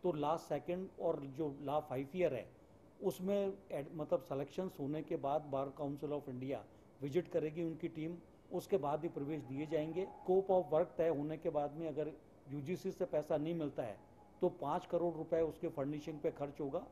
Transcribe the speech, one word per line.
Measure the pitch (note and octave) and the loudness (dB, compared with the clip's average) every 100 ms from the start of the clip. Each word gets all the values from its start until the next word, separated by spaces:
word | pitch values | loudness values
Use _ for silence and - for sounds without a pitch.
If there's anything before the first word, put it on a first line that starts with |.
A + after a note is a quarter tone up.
तो | F3+ | 2
लॉ | D#3 C#3+ D#3+ | 2 2 2
second | - D3 - F3+ F#3+ - | 0 -4 0 -4 -4 -2
और | E3+ D#3 | 0 0
जो | C#3 C3 D#3 C#3 | -2 -2 -2 -2
लॉ | C#3+ D3 | 0 0
five | D3+ B2+ C#3 F3+ | 0 -4 -2 2
year | E3+ | 2
है, | B2+ F#2+ - - - - - | 2 -6 -14 -20 -20 -20 -2
उसमें | G3 - F#3 G3+ G3 G3 - | -2 0 0 2 2 -2 -6
एड-, | D#3+ D3 E3 | -6 -6 -6
मतलब | D3+ F3 | 0 0
selections | - C#3 C#3+ - F#3 - | 2 -4 -2 -4 -4 -4
होने | C#3 D3+ | -4 -4
के | D3+ E3 | -2 -2
बाद | C#3 D3+ | 0 0
बार | D3 C3+ C#3 C3+ | 0 -2 -2 -2
council | C#3+ C#3+ D3+ | -4 -4 -2
of | D3 C#3+ | -4 -4
India | B2+ C3 B2+ G2+ - - - | -6 -4 -4 -6 -20 -20 -8
visit | C#3 D3 E3+ | 0 0 2
करेगी | E3+ D3+ D#3 | 0 0 0
उनकी | E3+ D#3+ E3+ | -2 -2 -4
team, | D#3+ D#3+ E3+ - - - | -4 -6 -6 -12 -20 -6
उसके | F3+ - G3 | -6 0 2
बाद | C#3+ D3+ | 2 0
ही | E3 | -2
प्रवेश | E3 C#3+ D#3 | -4 -4 -4
दिए | B2 C3+ D3+ | -4 -4 0
जाएंगे। | D#3+ D#3 E3 F#3+ | 0 0 -2 -4
Scope | - - F#3 F#3+ | -6 4 6 8
of | F#3 E3+ | 6 6
work | D#3 F3 - | 4 4 4
तय | E3 | 2
होने | C#3+ D3 D#3 | 4 0 0
के | E3+ | 0
बाद | D3 D3 | 2 0
में | D3 E3 | -2 -4
अगर | C#3+ D3+ D#3 - - - | -2 -2 -4 -18 -20 -8
यूजीसी | C#3+ C#3 F3+ F#3+ | -6 -2 -2 -2
से | - F3+ | -2 0
पैसा | D3+ D3 D#3+ | 2 2 2
नहीं | D#3 E3+ | 2 0
मिलता | D3 C3 | 0 -2
है, | B2 F#2+ - - - - | -4 -6 -14 -20 -20 0
तो | F3+ | 2
पाँच | F3 C#3 E3+ - | 2 0 0 2
करोड़ | F3 E3+ | 2 2
रुपए | D#3 D#3+ E3 | 0 0 4
उसके | D#3+ D3 E3+ | 4 2 -4
furnishing | C#3+ C3+ D3+ D3+ D3+ | 0 0 -2 -4 -2
पे | D#3+ | -2
खर्च | D3+ C#3+ C#3 | 0 -6 -2
होगा। | C#3+ D#3 - | -2 -2 -6